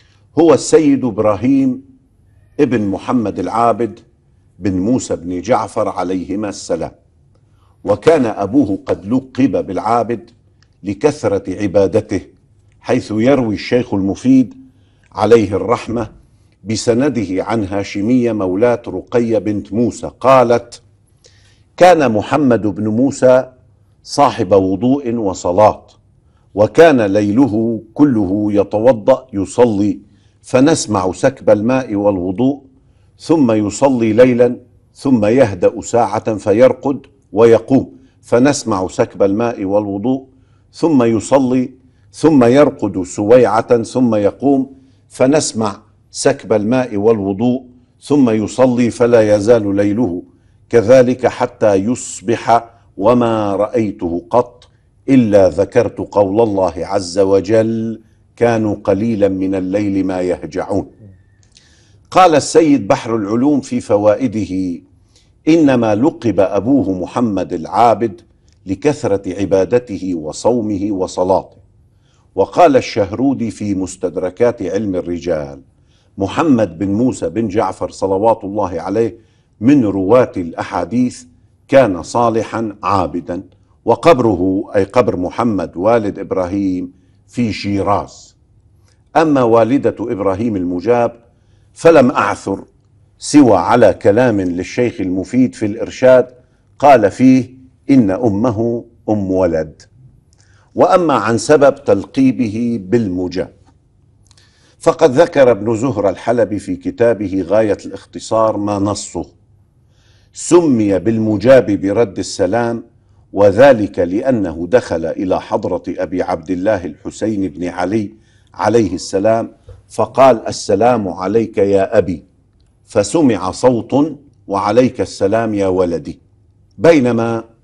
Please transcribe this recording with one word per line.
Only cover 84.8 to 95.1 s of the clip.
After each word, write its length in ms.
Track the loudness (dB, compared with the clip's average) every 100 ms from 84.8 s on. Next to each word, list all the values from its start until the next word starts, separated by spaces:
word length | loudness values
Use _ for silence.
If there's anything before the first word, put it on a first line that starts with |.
قبر 320 | 0 0 0 -2
محمد 600 | -6 -4 -2 -2 -6 -2
والد 420 | 0 0 0 -8
إبراهيم، 760 | -6 -4 -4 -2 -2 -4 -8 -14 _ _ _
"في 240 | -6 -4
شيراز". 840 | -4 -4 -2 0 -2 -4 -16 -20 _ _ _ _ _ _ _ _ 0
أما 260 | 2 2
والدة 540 | 4 4 2 0 -2 -4
إبراهيم 560 | -6 -4 -2 -2 -4 -4
المجاب 560 | -4 -4 0 0 0 -4 _ _ _ _ _
فلم 380 | 0 4 6 4
أعثر 540 | 2 -2 -2 -6 -8 -10 _ _ _ _ _
سوى 380 | 2 4 6 4
على 380 | 2 4 4
كلام 460 | 4 2 2 2 0
للشيخ 600 | -2 -4 -6 -2 -4 -2
المفيد 540 | -4